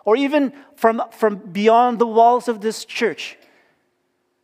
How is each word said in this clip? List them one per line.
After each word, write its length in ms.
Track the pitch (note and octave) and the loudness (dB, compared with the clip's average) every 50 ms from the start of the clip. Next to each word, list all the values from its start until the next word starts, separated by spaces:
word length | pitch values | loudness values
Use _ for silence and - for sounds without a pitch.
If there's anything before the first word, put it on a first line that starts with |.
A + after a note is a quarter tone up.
| - | -2
or 140 | G3+ A3 | 0 0
even 340 | C4+ C#4 C4+ D4+ D4 C#4 B3 - - - _ _ | 0 0 0 0 0 0 -2 -4 -10 -20 _ _
from, 280 | - - A3+ A3+ A#3 - - | 0 0 0 0 0 -6 -10
from 260 | - - A3+ G#3+ G#3 | -6 -4 -2 -2 -2
beyond 600 | F#3+ - G3 E3 G3+ G#3 A3 A3+ A#3 B3 B3 A#3+ G3 | -4 -10 -10 -6 -2 2 4 4 4 4 2 0 -2
the 80 | A#3+ | -2
walls 420 | A3+ G#3+ A3+ A3+ A#3+ B3 B3 - B3 | 0 2 4 4 4 2 0 -2 -6
of 100 | A#3 G#3 | -8 -6
this 240 | G3 A3 G#3+ - - | -6 -8 -8 -8 -12
church, 540 | - - - A#3+ G3 C#3+ - - - - _ _ _ _ _ _ _ _ _ _ _ _ _ _ _ _ _ _ _ _ _ | -14 -8 -4 -4 -4 -4 -6 -12 -16 -18 _ _ _ _ _ _ _ _ _ _ _ _ _ _ _ _ _ _ _ _ _